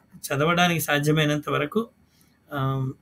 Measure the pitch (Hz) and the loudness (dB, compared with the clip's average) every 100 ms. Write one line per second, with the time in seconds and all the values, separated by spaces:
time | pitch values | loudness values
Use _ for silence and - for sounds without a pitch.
0 | _ 175 - 139 156 175 175 165 156 147 | _ -18 -6 0 2 4 2 2 0 0
1 | 147 156 151 151 147 139 147 - 233 _ | 2 2 2 0 -2 -2 -2 -2 -4 _
2 | _ _ _ _ _ 147 135 135 131 - | _ _ _ _ _ -4 -2 -2 -4 -8